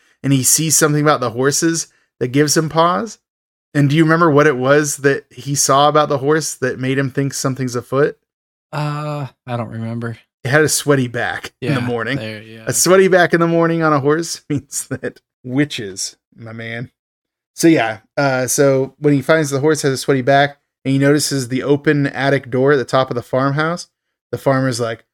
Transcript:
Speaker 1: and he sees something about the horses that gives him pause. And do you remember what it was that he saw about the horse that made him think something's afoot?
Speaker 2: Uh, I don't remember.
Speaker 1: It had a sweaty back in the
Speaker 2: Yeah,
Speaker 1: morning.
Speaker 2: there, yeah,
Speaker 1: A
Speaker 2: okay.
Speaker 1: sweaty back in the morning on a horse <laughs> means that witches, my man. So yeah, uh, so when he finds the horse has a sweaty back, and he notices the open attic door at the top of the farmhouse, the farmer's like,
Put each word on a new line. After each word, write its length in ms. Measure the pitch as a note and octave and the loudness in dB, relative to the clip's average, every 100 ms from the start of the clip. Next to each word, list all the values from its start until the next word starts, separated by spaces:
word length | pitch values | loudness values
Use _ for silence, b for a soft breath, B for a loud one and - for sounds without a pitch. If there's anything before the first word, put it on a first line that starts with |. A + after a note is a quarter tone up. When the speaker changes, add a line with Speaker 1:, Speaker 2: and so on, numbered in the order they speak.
| _ _ | _ _
Speaker 1:
and 80 | C3+ | 0
he 100 | C#3 | 2
sees 360 | A#2+ - D#3+ - | 2 0 0 2
something 240 | D#3 D3+ | 2 2
about 180 | D3+ C3+ | 2 0
the 120 | B2 | -2
horses 560 | A#2 C#3 C#3 E3 E3 - _ _ - | 0 0 0 -2 -2 -8 _ _ -8
that 100 | B2+ | -2
gives 260 | C#3 D3 E3 | 0 2 0
him 140 | D#3 | 0
pause. 500 | D#3+ E3+ F#3 A3 - _ _ _ _ _ | 0 0 0 -6 -12 _ _ _ _ _
And 160 | C#3+ C#3+ | 0 2
do 60 | D#3 | 4
you 60 | |
remember 280 | D#3+ E3 E3+ | 4 4 4
what 160 | C#3+ D3+ | 4 4
it 80 | B2+ | 2
was 420 | B2+ D3 D3 C#3 | 2 2 2 -2
that 280 | C#3 C3+ _ | -2 -2 _
he 220 | - C3 | -14 -6
saw 360 | C#3+ - C#3 D3 | -4 2 4 4
about 180 | D3+ D3 | 2 0
the 120 | C#3 | -2
horse 360 | C#3 D#3+ D3 - | 0 -2 -2 -6
that 240 | B2+ A2+ | -6 -4
made 180 | B2+ C3+ | -2 -2
him 120 | C3+ | -2
think 220 | - C#3 | -2 -4
something's 420 | - C3+ B2+ B2+ A#2+ | -4 -6 -4 -6 -6
afoot? 420 | - C3 D3+ - _ _ _ _ _ | -4 0 0 -2 _ _ _ _ _
Speaker 2:
Uh, 560 | D3 D3+ D3 D3+ D3 C3+ _ B2+ | -8 -6 -6 -8 -8 -10 _ -10
I 120 | A#2+ | -8
don't 120 | A2 | -6
remember. 480 | A2+ A2+ A#2 A#2 A#2 _ _ B2 | -8 -8 -8 -10 -12 _ _ 0
Speaker 1:
It 40 | |
had 120 | D3+ | 2
a 80 | D3+ | 2
sweaty 400 | - C#3+ C3+ A#2+ | 0 0 0 0
back 420 | A#2+ G2+ F#2+ - - | -4 -6 -6 -12 -8
in 140 | A#2+ B2+ | -4 -2
the 60 | |
Speaker 2:
Yeah, 40 | B2 | -2
Speaker 1:
morning. 300 | A#2 A2+ C3+ | -4 -4 -6
Speaker 2:
there, 240 | A2 G#2+ | -8 -12
yeah, 180 | A2 A2+ | -16 -12
Speaker 1:
A 40 | |
Speaker 2:
okay. 80 | A#2 | -4
Speaker 1:
sweaty 360 | - E3+ F#3+ F#3+ | 0 4 6 6
back 240 | F3+ E3+ | 4 4
in 80 | E3+ | 4
the 60 | E3+ | 4
morning 360 | E3 E3 E3 | 2 2 2
on 80 | D#3 | 2
a 80 | C#3+ | 2
horse 460 | C#3 D#3 E3 - - | 2 0 -2 -10 -6
<laughs> 40 | |
means 380 | C#3+ - - - | -6 -6 -12 -8
that 320 | C3 B2+ - _ _ | -8 -8 -12 _ _
witches, 720 | B2+ C3 D3 - G2+ F#2+ - _ _ | -6 -2 -2 -4 -10 -8 -10 _ _
my 200 | - A2+ | -20 -16
man. 380 | A2+ A2+ A#2 B2+ _ _ _ _ _ _ - | -12 -10 -10 -12 _ _ _ _ _ _ 0
So 120 | E3 | 2
yeah, 320 | D3+ A2+ G#2+ _ - | 4 0 -6 _ -2
uh, 320 | C#3 B2+ B2 | 0 0 -2
so 480 | - C#3 C3+ C3+ - | 2 2 2 -2 -2
when 140 | D3 | 0
he 80 | C#3+ | 2
finds 280 | C3+ D#3+ C#3+ | 2 0 2
the 100 | C3+ | 0
horse 220 | D#3 D3+ | 0 0
has 100 | C#3+ | -2
a 60 | B2+ | -2
sweaty 240 | - C#3 | -2 0
back, 360 | B2+ C#3 C#3+ - _ _ C3+ | 2 2 2 -4 _ _ -2
and 80 | |
he 40 | C3+ | 2
notices 520 | C#3 D3 - C#3 A#2+ | 4 2 0 -4 -4
the 120 | C3 | -6
open 460 | B2 C#3+ D#3+ D3 C#3 | 0 0 2 0 0
attic 420 | A2 C#3 C#3 B2+ | -2 -2 -2 -2
door 220 | B2 C#3 | 0 2
at 60 | C#3 | 2
the 80 | A#2+ | 2
top 260 | C3 C3 | 0 0
of 40 | A#2+ | -4
the 60 | |
farmhouse, 680 | - C3 C#3 C#3+ D#3+ F3 - _ _ _ - | -4 -2 0 -2 -4 -6 -12 _ _ _ -12
the 60 | A#2+ | -4
farmer's 420 | C#3+ C3 C3 A#2 | 0 0 0 -2
like, 240 | A#2 A#2 _ | -6 -8 _